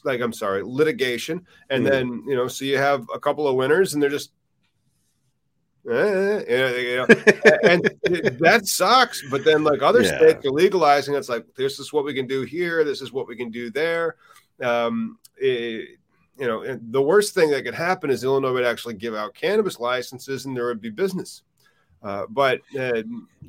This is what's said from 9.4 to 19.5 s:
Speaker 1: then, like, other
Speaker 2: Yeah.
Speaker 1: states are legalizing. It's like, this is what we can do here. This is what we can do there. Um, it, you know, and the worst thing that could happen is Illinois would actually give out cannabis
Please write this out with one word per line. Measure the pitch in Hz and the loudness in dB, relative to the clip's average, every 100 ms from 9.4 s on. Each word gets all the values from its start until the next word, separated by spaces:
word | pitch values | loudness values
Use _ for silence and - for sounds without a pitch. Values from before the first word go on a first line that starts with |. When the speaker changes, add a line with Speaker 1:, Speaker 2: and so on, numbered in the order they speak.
Speaker 1:
then, | 147 151 151 | 2 4 4
like, | 139 | 2
other | 139 226 | 4 4
Speaker 2:
Yeah. | 190 - | 4 6
Speaker 1:
states | 160 165 139 | 6 6 2
are | |
legalizing. | 139 190 190 151 143 135 143 | 2 4 4 4 4 2 -2
It's | 123 | -2
like, | 117 - - | -6 -8 -6
this | 135 135 | -4 -4
is | 135 | -6
what | 147 139 | -2 -2
we | |
can | 131 127 | -4 -4
do | 135 | -4
here. | 123 156 175 165 151 | -4 -4 -2 0 0
This | 131 | -2
is | 131 | -8
what | 123 110 | -8 -8
we | 113 | -8
can | 120 | -10
do | 113 120 | -8 -8
there. | 123 165 165 165 - _ - _ - | -4 -2 -2 -4 -8 _ -20 _ -6
Um, | 127 120 117 117 113 - _ - | -2 0 0 -2 -6 -10 _ -4
it, | 135 123 117 113 71 - _ _ _ - | -2 0 -4 -8 -12 -18 _ _ _ -8
you | 127 | -4
know, | 110 | -4
and | 101 127 117 | -6 -10 -4
the | 131 | 0
worst | 139 202 202 - | 4 4 4 2
thing | 160 | 2
that | 139 | 2
could | 120 117 | -2 -4
happen | 170 185 151 | -2 -2 -2
is | 123 | -2
Illinois | 127 135 135 | 0 0 2
would | 127 | 0
actually | 123 113 120 107 | 0 -2 -6 -8
give | 117 | -6
out | 107 104 - | -6 -6 -4
cannabis | 156 | 0